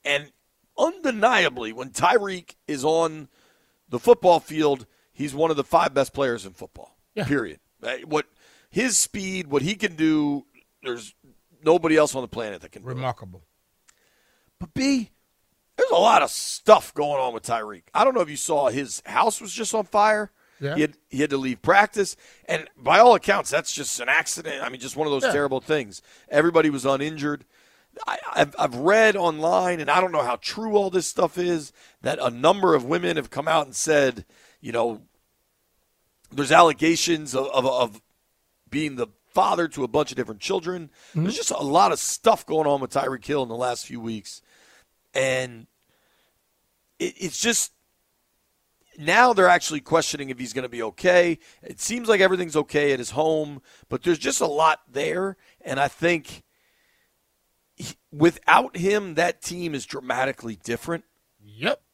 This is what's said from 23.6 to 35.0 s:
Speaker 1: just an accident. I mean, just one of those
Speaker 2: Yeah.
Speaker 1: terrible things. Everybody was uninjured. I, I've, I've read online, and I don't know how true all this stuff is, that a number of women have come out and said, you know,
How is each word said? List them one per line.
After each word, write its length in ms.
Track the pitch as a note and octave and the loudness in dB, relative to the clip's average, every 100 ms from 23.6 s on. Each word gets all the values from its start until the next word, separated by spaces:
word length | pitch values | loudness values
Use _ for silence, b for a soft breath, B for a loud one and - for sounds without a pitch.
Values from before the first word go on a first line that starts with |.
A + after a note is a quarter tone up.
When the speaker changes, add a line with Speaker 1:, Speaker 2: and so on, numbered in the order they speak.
| - | -4
Speaker 1:
just 260 | - C#3 - | -8 -8 -6
an 80 | B2 | -2
accident. 560 | D3+ D#3+ F#3+ D#3 C#3 | -2 -2 -8 -8 -8
I 60 | A#2+ | -10
mean, 100 | B2+ | -10
just 160 | B2+ C3 | -12 -6
one 120 | D3+ | -4
of 40 | |
those 120 | C#3 | -2
Speaker 2:
Yeah. 80 | B3+ | 0
Speaker 1:
terrible 260 | D3 C#3+ C3 | -2 -2 -4
things. 420 | - D#3 A2 F#2 b b b | -2 -4 -4 -16 b b b
Everybody 400 | D3 E3 E3 D#3 | 2 4 4 2
was 160 | C#3 C3 | 0 -2
uninjured. 580 | C3+ D3+ D#3 D3 D3 _ b b b b - - | -2 -4 -6 -6 -6 _ b b b b -12 -8
I, 100 | - - | -8 -6
I've, 220 | - D3 - | -2 -2 -2
I've 180 | D#3 A#2+ | -4 0
read 400 | D#3+ G#3+ A3 G3 | 2 4 4 4
online, 640 | F3 D#3 D#3+ F#3 F3+ F3 | -2 0 0 2 0 -2
and 80 | C#3 | 0
I 80 | D#3+ | 2
don't 120 | F#3 | 2
know 100 | D#3+ | 0
how 140 | B2 A#2+ | -2 -4
true 380 | - - A3 G#3 | -6 -8 0 0
all 120 | F#3+ | 2
this 160 | F3+ D#3+ | -2 -2
stuff 300 | - F3 F3+ | -2 -2 0
is, 360 | F3+ E3+ C#3 b b b | -2 -2 -6 b b b
that 160 | B2+ - | -4 -2
a 80 | B2+ | -2
number 440 | A#2 D3 G3 F#3 D3+ | 2 2 4 4 2
of 100 | B2 | 2
women 320 | E3+ F3+ D#3+ | -2 -2 -4
have 120 | C3+ | -6
come 180 | C#3 D#3 | -6 0
out 180 | D#3+ C#3+ | 0 0
and 100 | G#2+ | -6
said, 500 | D#3+ D3+ C3+ A#2 - b b b | 2 4 2 0 -16 b b b
you 100 | A#2+ | -4
know, 300 | A2+ A#2 A2 | 0 0 -4